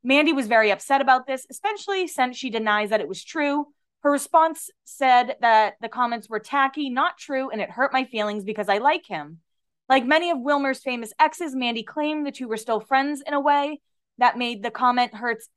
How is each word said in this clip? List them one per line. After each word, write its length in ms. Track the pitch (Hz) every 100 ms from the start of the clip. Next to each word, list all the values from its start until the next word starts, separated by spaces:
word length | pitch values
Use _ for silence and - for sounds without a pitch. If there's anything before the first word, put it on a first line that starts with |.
Mandy 300 | 247 277 302
was 140 | 277 220
very 240 | 226 220
upset 300 | 190 - 277
about 240 | 262 254 254
this, 200 | 262 -
especially 560 | - 403 427 - 392 349
since 300 | - 254 247
she 120 | 262
denies 420 | 226 220 208 208
that 100 | 214
it 80 | 170
was 140 | 190
true. 440 | - 320 285 285 294 _ _ _
Her 100 | 285
response 580 | 285 - 330 320 320 - _
said 520 | - - 262 247 247 -
that 340 | 233 220 214 -
the 80 | 220
comments 400 | 240 240 233 196
were 100 | 214
tacky, 500 | 214 285 277 277 277
not 300 | 247 330 -
true, 320 | - 269 262
and 100 | 214
it 100 | 196
hurt 220 | - 269
my 120 | 262
feelings 400 | 262 226 208 208
because 240 | 196 208 196
I 100 | 202
like 260 | 262 349 _
him. 340 | 175 147 165 _ _ _ _ _
Like 180 | 269 247
many 240 | 311 349
of 80 | 302
Wilmer's 400 | 247 285 277 269
famous 320 | 269 247 226 -
exes, 360 | 311 - 330
Mandy 280 | 262 247 233
claimed 420 | 226 - 302 302
the 60 | 285
two 140 | 277 254
were 100 | 220
still 220 | 220 220
friends 420 | - 269 277 294 285
in 80 |
a 60 | 294
way 400 | 285 285 285 302 _ _ _ -
that 200 | 240 233
made 240 | 240 226
the 80 | 233
comment 440 | 226 247 247 240
hurts 340 | 214 240 226 -